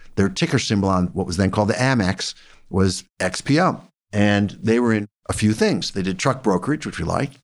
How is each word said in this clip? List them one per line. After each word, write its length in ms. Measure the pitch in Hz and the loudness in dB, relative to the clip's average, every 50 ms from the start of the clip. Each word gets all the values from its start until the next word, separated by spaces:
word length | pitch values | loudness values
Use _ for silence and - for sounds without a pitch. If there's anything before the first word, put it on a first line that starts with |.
| - - - | -20 -10 -2
their 120 | - 98 98 | 0 0 0
ticker 300 | 95 - - 160 143 120 | 0 -2 -2 0 0 -2
symbol 300 | - - 113 101 98 98 | 0 0 0 0 2 2
on 200 | 95 92 90 87 | 2 2 0 0
what 180 | - 95 92 | -2 -4 -6
was 100 | 92 87 | -4 0
then 140 | 85 98 95 | 0 0 0
called 180 | 95 110 104 98 | 2 2 0 0
the 60 | - | 2
Amex 600 | - 127 135 135 120 95 90 95 - - - - - - - - - - - | 0 0 0 2 2 2 0 0 -2 -4 -10 -10 -14 -20 -20 -20 -20 -14 -4
was 340 | - 95 95 95 90 - - _ _ - | 0 2 2 2 0 -2 -8 _ _ -6
X 200 | 95 92 92 - | -6 -4 -4 -6
P 200 | - - 135 156 | -2 0 2 2
O. 220 | 185 165 - - - _ _ _ _ - - | 2 2 0 -4 -10 _ _ _ _ -6 0
And 460 | 104 104 104 101 101 104 95 - - - | 2 2 4 4 2 2 0 -4 -4 0
they 180 | - 113 120 | 0 2 2
were 140 | 120 117 110 | 4 2 2
in 120 | 104 104 104 _ _ _ - | 0 -2 -4 _ _ _ -8
a 60 | - | -4
few 180 | - 107 107 107 | 0 2 2 2
things. 380 | - 220 214 156 92 82 - | 4 2 0 0 0 -4 -4
They 120 | - 101 90 | -6 -4 -4
did 160 | 95 92 92 | -4 -4 -2
truck 240 | - 139 127 135 - | -2 -2 -2 0 0
brokerage, 440 | 107 95 90 - - 151 147 - | 0 0 0 0 -2 -4 -4 -4
which 120 | 107 - - | -10 -8 -6
we 60 | 87 | -6
liked. 340 | 82 85 - 131 139 - _ | -4 -2 -2 -2 -4 -6 _